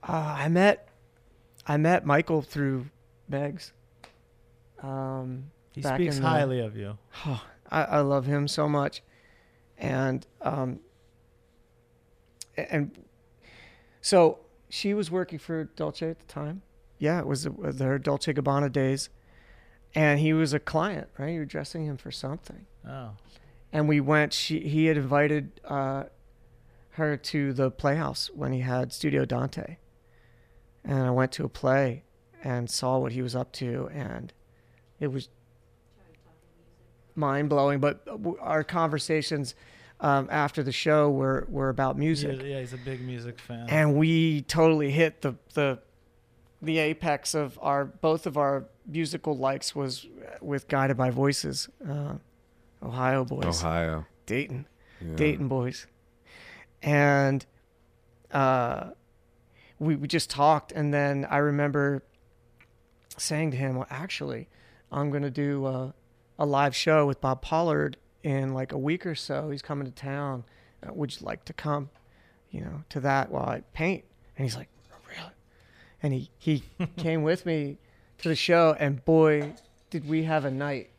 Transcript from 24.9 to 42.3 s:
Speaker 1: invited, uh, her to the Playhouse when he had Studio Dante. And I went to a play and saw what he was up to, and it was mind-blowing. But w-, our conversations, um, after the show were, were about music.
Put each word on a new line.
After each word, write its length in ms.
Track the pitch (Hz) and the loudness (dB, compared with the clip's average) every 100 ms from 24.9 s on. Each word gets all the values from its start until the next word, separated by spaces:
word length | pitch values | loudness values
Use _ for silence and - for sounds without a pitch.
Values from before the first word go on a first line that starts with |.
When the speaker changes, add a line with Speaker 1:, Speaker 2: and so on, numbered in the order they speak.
| 151 | 4
Speaker 1:
invited, 640 | 135 143 147 151 139 - | 2 4 4 2 -2 -14
uh, 400 | - 139 135 135 - _ - _ - - - - - | -6 -4 -2 -4 -8 _ -20 _ -20 -20 -20 -20 -18
her 260 | - 156 143 | -4 -2 -2
to 360 | - 156 139 | -2 -2 0
the 200 | 127 131 | 2 0
Playhouse 580 | - 147 151 143 - - | 2 0 0 -2 -4 -8
when 200 | 370 135 | -6 -4
he 80 | 131 | -2
had 320 | 127 127 123 | -2 -2 -2
Studio 320 | - 151 139 | -2 0 0
Dante. 540 | 127 123 135 - - 170 - _ _ _ - - _ - _ _ | 0 -2 -2 -6 -10 -14 -20 _ _ _ -20 -20 _ -20 _ _
And 180 | - 139 | -4 0
I 80 | 127 | 2
went 220 | 123 127 | 2 2
to 120 | - | 0
a 40 | - | -6
play 560 | - 135 135 135 120 - _ _ - | -2 2 4 2 -2 -12 _ _ -12
and 240 | 135 123 120 | -6 -4 -4
saw 280 | - 127 131 | -2 0 0
what 120 | 131 | 0
he 100 | 120 | -4
was 120 | 123 | -4
up 160 | 123 127 | -4 -6
to, 340 | - 123 123 131 | -6 -6 -4 -6
and 400 | 151 131 120 123 _ _ _ _ _ _ _ | -8 -8 -10 -12 _ _ _ _ _ _ _
it 80 | 147 | -4
was 200 | 131 - _ _ _ _ _ _ _ - - - _ _ _ _ _ _ _ _ - | -4 -10 _ _ _ _ _ _ _ -20 -20 -20 _ _ _ _ _ _ _ _ -2
mind-blowing. 640 | 147 135 147 143 139 139 | 0 0 2 4 4 4
But 240 | 143 143 - | 2 0 -10
w-, 300 | - 175 175 | -6 -6 -4
our 220 | - 156 | 0 0
conversations, 880 | 151 180 165 147 - 156 143 151 127 - - - - - | 0 0 2 0 0 -2 0 -4 -4 -10 -20 -20 -20 -2
um, 280 | 151 139 131 | 2 2 2
after 320 | 151 143 - | 0 0 0
the 100 | 135 | -4
show 380 | 123 160 151 147 | -2 4 6 6
were, 360 | 135 135 135 - | 4 2 0 -2
were 200 | 151 135 | -2 -2
about 280 | 131 135 135 | 0 -2 0
music. 420 | 151 156 143 | 0 0 -2